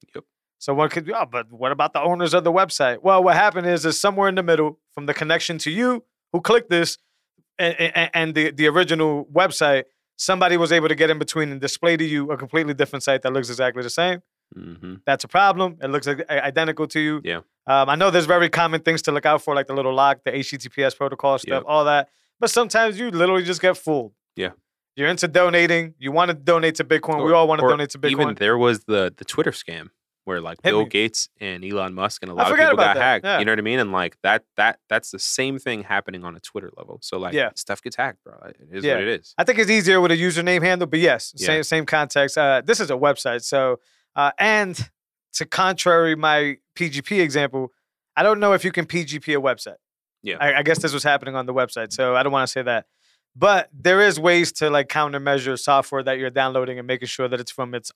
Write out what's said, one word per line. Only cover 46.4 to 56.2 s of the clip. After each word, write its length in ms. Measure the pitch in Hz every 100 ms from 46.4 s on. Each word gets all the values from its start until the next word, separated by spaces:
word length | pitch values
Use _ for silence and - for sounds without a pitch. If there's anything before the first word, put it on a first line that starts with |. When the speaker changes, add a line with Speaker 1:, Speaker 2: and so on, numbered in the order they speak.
| 147 139 _
Speaker 2:
P 140 | - 170
G 140 | 139
P 180 | - 202
example, 520 | 160 139 139 135 127 _ _ _ _ -
I 60 |
don't 180 | 196 214
know 120 | 202
if 120 | 190
you 80 | 185
can 140 | 175 160
P 180 | 175
G 140 | 151 147
P 140 | 151
a 60 | 143
website. 360 | 135 117 107 - _ _ _ _
Speaker 1:
Yeah. 160 | 107 82
Speaker 2:
I, 140 | 143 139
I 20 |
guess 160 | 147 160
this 140 | 160
was 100 | 139
happening 320 | 147 143 131 131
on 80 | 127
the 60 |
website, 380 | 127 123 117 110
so 240 | - 127 127
I 60 |
don't 80 | 139
wanna 140 | 135 127
say 140 | 135
that. 240 | 123 117 - _ _ _ _ 123
But 320 | 185 190 -
there 280 | 139 170 190
is 180 | 208 156
ways 320 | 170 175 170
to, 160 | - 151
like, 180 | 147 139
countermeasure 680 | 156 147 139 139 139 127 127
software 440 | - 139 - 139
that 160 | 131
you're 120 | 131